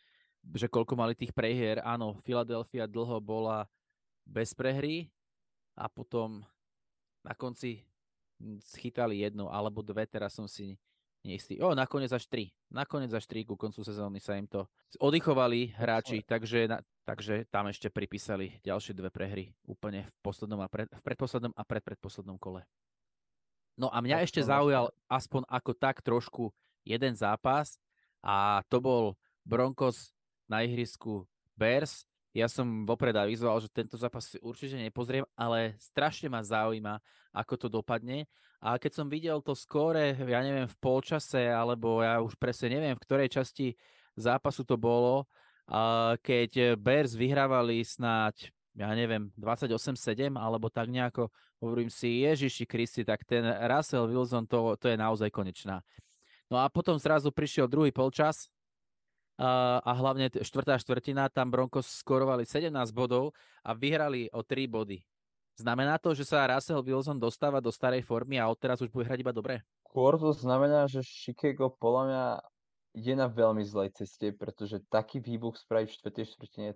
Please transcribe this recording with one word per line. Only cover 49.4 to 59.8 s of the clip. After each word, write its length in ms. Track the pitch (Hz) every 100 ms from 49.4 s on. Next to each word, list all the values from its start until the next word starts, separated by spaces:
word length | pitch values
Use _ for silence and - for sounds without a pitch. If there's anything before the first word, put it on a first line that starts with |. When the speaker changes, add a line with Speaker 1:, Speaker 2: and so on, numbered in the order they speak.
| 107 117 131 110 - 127
Speaker 1:
sedem, 400 | - 107 139 135
alebo 320 | 113 113 110
tak 180 | - 117
nejako, 400 | 127 123 - 113 - _ _
hovorím 320 | 117 120 117
si, 320 | - 120 120
"Ježiši 420 | 143 151 135 -
Kristi, 380 | 117 120 117 -
tak 240 | 113 107 -
ten 160 | 120 117 101 120
Russell 400 | 143 151 127 117
Wilson, 400 | 127 123 123 110
to, 320 | 120 113 101
to 80 | 123
je 80 | 113
naozaj 320 | 110 107 107
konečná." 480 | - 95 - 98 95 - - _ _ _ _ _
No 160 | 123
a 80 | 139
potom 240 | 175 - 156
zrazu 340 | 147 156 143
prišiel 320 | 143 147 - 127
druhý 240 | 139 147
polčas, 560 | 131 131 - 151 - - _ _ _ _ _ _ _ _ -
a, 400 | 127 127 123 123